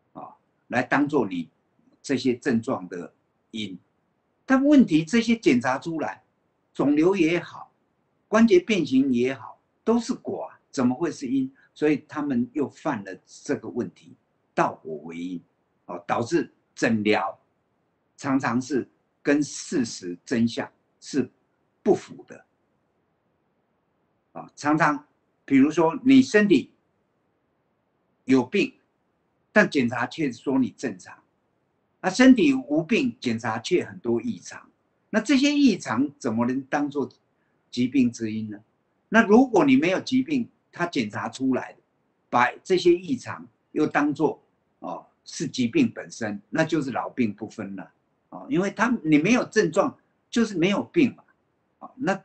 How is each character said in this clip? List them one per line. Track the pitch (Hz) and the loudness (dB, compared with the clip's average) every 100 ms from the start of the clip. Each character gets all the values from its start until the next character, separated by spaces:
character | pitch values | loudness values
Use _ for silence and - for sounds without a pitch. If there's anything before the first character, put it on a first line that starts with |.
| _ | _
啊， | - - - _ _ - | -20 -20 -20 _ _ -6
来 | 113 | -4
当 | 127 135 143 | -2 0 0
作 | 147 104 | 0 -2
你 | 90 80 _ _ _ _ _ | -4 -10 _ _ _ _ _
这 | - 135 | -4 -2
些 | 131 120 | -2 -2
症 | - 113 | 0 -2
状 | 113 107 90 | -2 -6 -8
的 | 90 82 _ _ _ _ | -14 -14 _ _ _ _
因。 | 110 101 92 _ _ _ _ _ _ | -10 -10 -12 _ _ _ _ _ _
但 | - 262 | 0 2
问 | 277 294 | 6 6
题， | 220 156 | 6 4
这 | 160 233 | 2 0
些 | 226 226 | 2 2
检 | 180 123 | 2 2
查 | 127 135 | 2 -4
出 | - 160 | -6 -6
来， | 113 95 _ _ _ _ _ | -8 -10 _ _ _ _ _
肿 | - 143 | -2 0
瘤 | 147 170 196 | 4 4 2
也 | 156 170 | 2 0
好， | 160 - - _ _ _ _ _ _ | -4 -14 -20 _ _ _ _ _ _
关 | 214 226 | 4 6
节 | 180 | 6
变 | - 208 | 4 0
形 | 139 131 139 | 2 2 2
也 | 120 127 | 2 0
好， | 135 - - _ _ | -4 -12 -20 _ _
都 | - 233 | 0 0
是 | - | 0
果 | - - 87 | -6 -8 -10
啊， | - - _ | -10 -16 _
怎 | - 123 | -2 0
么 | |
会 | 127 165 | 0 -4
是 | 131 131 | -6 -4
因？ | 135 131 - _ | -2 -4 -8 _
所 | - 151 | -4 0
以 | 139 - | 0 -4
他 | 151 | -8
们 | 147 123 120 | -4 -2 -2
又 | 151 123 | -4 -6
犯 | - 160 120 | -6 -8 -8
了 | 98 90 | -10 -16
这 | _ - - 123 | _ -14 -6 -6
个 | 107 | -6
问 | 120 95 | -8 -8
题， | - - - _ _ _ | -10 -20 -20 _ _ _
倒 | - 165 | -2 -2
果 | - - 78 | -4 -12 -14
为 | 80 82 | -12 -12
因， | 90 87 - _ _ _ - | -10 -10 -14 _ _ _ -16
啊， | 87 - | -14 -6
导 | 107 | -4
致 | 117 165 123 _ _ | -2 -2 -2 _ _
诊 | - 135 113 | -4 -2 0
疗 | 104 101 98 - _ _ _ _ _ _ _ - | 0 0 -2 -8 _ _ _ _ _ _ _ -10
常 | 143 135 | -2 -2
常 | 139 117 | 0 -2
是 | 127 147 - _ _ _ | -2 -4 -4 _ _ _
跟 | - 143 | 0 0
事 | 143 - - 180 | 0 -8 -6 -4
实 | 117 - 90 87 - | -4 -6 -12 -12 -6
真 | 120 117 | -2 0
相 | 123 - _ _ _ | -2 -10 _ _ _
是 | - 143 110 _ _ _ _ _ | -6 -4 -4 _ _ _ _ _
不 | - | 0
符 | 180 - 262 - | 0 -2 -20 -20
的。 | - _ _ _ _ _ _ _ _ _ _ _ _ _ _ _ _ _ _ _ | -20 _ _ _ _ _ _ _ _ _ _ _ _ _ _ _ _ _ _ _
啊， | 82 80 | -20 -20
常 | - 143 156 | -6 0 2
常 | 160 143 - _ _ _ - | 2 0 -8 _ _ _ 2
比 | 135 | 4
如 | 143 | 4
说 | 156 160 165 | 4 2 2
你 | 127 135 | 6 6
身 | 127 208 208 | 6 4 4
体 | 151 - _ _ _ _ _ _ _ _ _ _ _ _ _ _ _ | 2 0 _ _ _ _ _ _ _ _ _ _ _ _ _ _ _
有 | - 131 | 2 2
病， | 120 202 139 - _ _ _ _ _ _ _ | 2 0 -2 -6 _ _ _ _ _ _ _
但 | 214 185 | 2 2
检 | 151 120 | 2 -2
查 | 120 123 | -2 -6
却 | - 147 | -6 -6
说 | 117 - 131 | -6 -2 0
你 | 117 - | -2 -4
正 | 123 92 | -10 -10
常， | - - _ _ _ _ _ _ _ _ | -16 -20 _ _ _ _ _ _ _ _
那 | 185 | -4
身 | 190 262 | 6 8
体 | 247 156 | 8 6
无 | 135 131 151 | 2 -2 -4
病， | 160 - 127 - | 0 0 0 -4
检 | 127 110 | -4 -4
查 | 117 110 | -4 -6
却 | - 175 | -2 -2
很 | 123 92 | -2 -8
多 | 120 117 | -4 -4
异 | 120 90 | -4 -8
常， | - - - _ _ _ _ | -12 -20 -20 _ _ _ _
那 | 208 | -4
这 | 226 277 | 2 2
些 | 285 | 2
异 | 294 277 175 | 4 2 2
常 | 139 117 143 - | -2 -2 -2 -4
怎 | 127 | -4
么 | 113 | -2
能 | 120 127 | -2 -4
当 | 131 147 143 | -4 -4 -4
作 | 143 120 - _ _ _ _ _ | -4 -6 -8 _ _ _ _ _
疾 | - 123 | -4 -2
病 | 139 120 | 2 0
之 | 117 110 | 0 -6
因 | 110 110 | -6 -8
呢？ | 104 - _ _ _ _ | -12 -18 _ _ _ _
那 | 214 | 2
如 | 220 220 269 | 6 6 6
果 | 214 | 4
你 | 143 131 | 4 4
没 | 165 | 2
有 | 180 | -2
疾 | 120 131 | -2 -2
病， | 131 143 113 _ _ | -2 -4 -4 _ _
他 | - 175 | -8 -6
检 | 151 107 | -4 -6
查 | 110 110 | -6 -10
出 | - 131 | -6 -2
来 | 123 - | -2 -6
的， | - _ _ _ _ _ | -16 _ _ _ _ _
把 | 127 123 - | 0 0 -2
这 | - 185 | -2 2
些 | 175 | 4
异 | 175 180 | 2 0
常 | 123 113 82 78 _ _ | -8 -8 -14 -16 _ _
又 | - 151 | -4 -2
当 | 156 147 | 0 -2
作， | 147 151 - _ _ _ _ | 0 -2 -2 _ _ _ _
哦， | 85 87 - _ | -14 -14 -16 _
是 | - - 151 | -18 -10 -8
疾 | - 120 | -4 -2
病 | 160 117 | 0 0
本 | 95 85 | -2 -16
身， | - 110 101 - | -10 -10 -10 -6
那 | 143 | -4
就 | 156 160 | -2 -2
是 | 135 | -4
老 | 104 - | -6 -6
病 | - 113 | -4 -4
不 | 101 107 | -4 -12
分 | - 98 95 | -12 -12 -14
了。 | 90 _ _ _ _ | -16 _ _ _ _
哦， | - - | -18 -6
因 | 147 | -2
为 | 196 | -2
他， | 196 233 240 | -2 -2 -2
你 | 160 151 | 2 2
没 | 170 | 4
有 | 240 | 2
症 | 175 220 180 | 0 0 0
状， | 196 185 - _ _ _ | 2 0 -4 _ _ _
就 | 240 110 | -2 -2
是 | 175 | 0
没 | 175 | 0
有 | 202 | 0
病 | - 175 131 | -2 2 2
嘛。 | - _ _ _ _ _ _ | 0 _ _ _ _ _ _
哦， | - - | -20 -6
那 | 151 190 | -4 -4